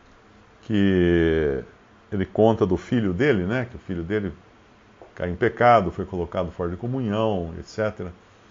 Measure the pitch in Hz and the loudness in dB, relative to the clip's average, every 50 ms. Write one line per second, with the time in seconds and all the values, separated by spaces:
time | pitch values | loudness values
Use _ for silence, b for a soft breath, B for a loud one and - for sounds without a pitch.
0 | - - - - _ _ - - - _ _ _ - - 107 101 98 98 95 90 | -20 -20 -20 -20 _ _ -20 -20 -20 _ _ _ -6 -2 2 2 4 4 4 4
1 | 87 87 87 85 82 80 80 80 78 71 67 64 60 - - - _ _ _ _ | 4 4 4 4 4 4 2 2 0 0 -2 -4 -6 -10 -18 -20 _ _ _ _
2 | _ - 107 98 95 - - 104 107 113 110 - 110 92 92 85 - - 127 120 | _ -8 -6 -6 -6 -2 2 4 4 4 4 4 2 0 0 -2 -2 -2 -2 -2
3 | 107 95 87 90 135 151 120 95 87 95 120 131 120 - - - - - 92 85 | -2 -2 -2 0 0 2 2 0 0 -2 -4 -4 -6 -8 -12 -16 -12 -10 -10 -8
4 | 85 85 107 107 101 90 78 - - _ _ _ _ _ _ _ _ _ _ - | -6 -6 -6 -4 -6 -6 -10 -12 -18 _ _ _ _ _ _ _ _ _ _ -20
5 | - - - - 90 87 87 - 120 117 - - 120 120 120 110 90 85 - - | -20 -20 -12 -8 -8 -6 -4 0 -2 0 0 4 4 6 6 6 4 0 -4 -6
6 | 92 - 95 87 85 82 - 92 90 80 - - 90 85 90 90 120 120 131 135 | -8 -8 -6 -6 -6 -6 -4 -6 -6 -6 -6 -6 -6 -6 -6 -8 -8 -8 -6 -6
7 | 123 104 101 110 110 110 101 90 85 80 85 85 - - - 110 107 107 104 - | -4 -4 -2 -2 0 -2 -2 -2 -6 -8 -10 -14 -16 -10 -6 -6 -4 -4 -6 -8
8 | 95 87 87 - b b b b b b | -12 -14 -14 -18 b b b b b b